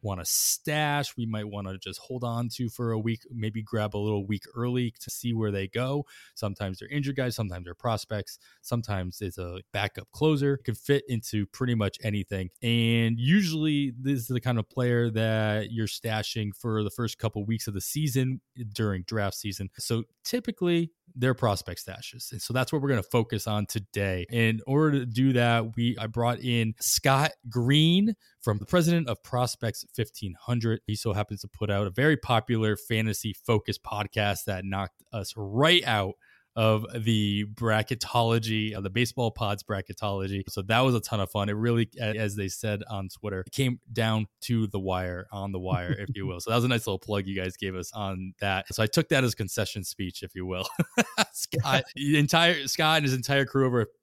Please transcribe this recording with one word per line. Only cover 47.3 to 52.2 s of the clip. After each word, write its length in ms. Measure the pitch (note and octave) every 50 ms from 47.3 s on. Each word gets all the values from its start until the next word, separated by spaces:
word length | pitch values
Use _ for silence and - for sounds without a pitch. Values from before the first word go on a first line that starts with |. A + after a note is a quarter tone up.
| G2
guys 220 | F#2+ F#2 F#2 F#2
gave 180 | - - F#2+ F#2
us 160 | F#2 F2 - -
on 420 | A2 G#2 G2 F#2+ F#2 F#2 F#2 F2+ _
that. 340 | G#2 G2+ F#2+ F#2+ - - -
So 80 | - A2
I 40 |
took 220 | A2 - - D#3 _
that 140 | D#3+ C3+ C3
as 120 | A#2+ A2
concession 480 | - G#2 F#2+ - - G2+ - - G#2+ F#2
speech, 400 | - - - G2 F2+ - - -
if 100 | F#2 -
you 120 | F#2 F2+
will. 220 | F#2 F#2 F2+ F#2+ - - - E3+ - -
<laughs> 360 | - A3+ - - - G#3+ - -
Scott, 500 | - - - - - A2+ C#3+ C3 C3+ C3 - -
the 220 | C3 C#3 C#3+ D3+
entire, 500 | D3+